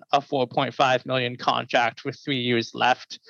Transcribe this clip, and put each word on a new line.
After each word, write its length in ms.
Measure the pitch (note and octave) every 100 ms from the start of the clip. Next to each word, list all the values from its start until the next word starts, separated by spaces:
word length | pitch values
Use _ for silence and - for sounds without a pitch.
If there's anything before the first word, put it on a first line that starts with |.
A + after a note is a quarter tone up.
| -
a 100 | C#3+
four 260 | C3+ C#3+ B2+
point 260 | - C3
five 320 | - C3+ B2+ -
million 300 | C3 B2 B2
contract 680 | - A#2+ B2+ C3+ A#2 -
with 160 | C#3 C3 -
three 140 | C3+
years 320 | B2 A#2 A2
left 460 | B2 A#2 B2+ - -